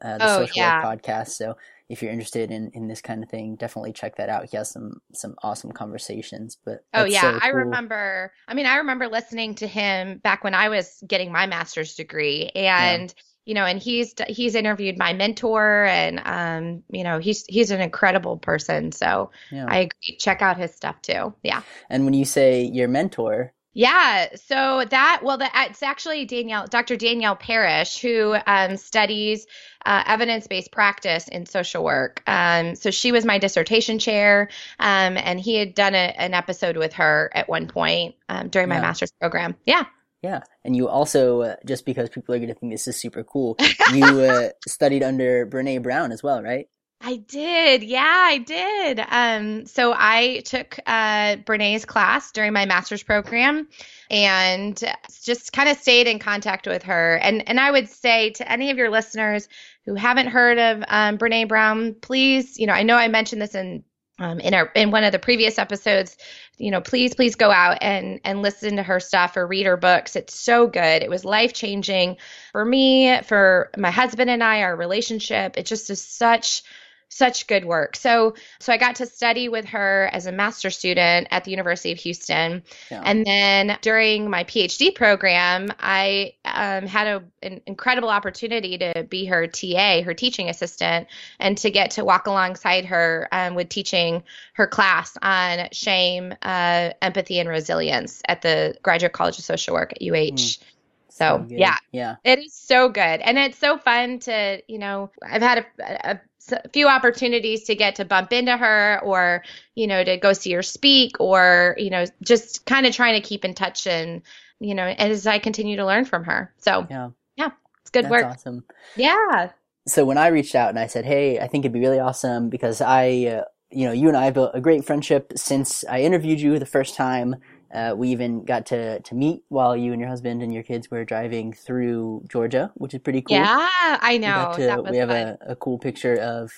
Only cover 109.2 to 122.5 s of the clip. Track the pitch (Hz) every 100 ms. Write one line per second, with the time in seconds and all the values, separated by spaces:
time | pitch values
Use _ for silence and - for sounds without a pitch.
109.2 | 180 175 - - _ - 214 190 185 185
110.2 | 202 196 196 175 185 - 277 269 254 -
111.2 | 185 190 180 175 175 - 202 185 175 -
112.2 | - 233 - - - 262 254 - 240 220
113.2 | 208 202 190 180 190 - 190 165 160 170
114.2 | - - - - 208 196 185 190 208 214
115.2 | 208 208 220 208 208 202 190 202 262 175
116.2 | 170 165 185 _ - 190 175 135 123 -
117.2 | _ - 294 - _ _ - 247 139 240
118.2 | 123 127 - 123 - _ - - 269 392
119.2 | 415 233 180 _ _ _ - - 135 143
120.2 | 165 160 139 135 120 113 113 120 117 143
121.2 | 143 120 120 143 135 117 131 135 131 131
122.2 | 131 120 117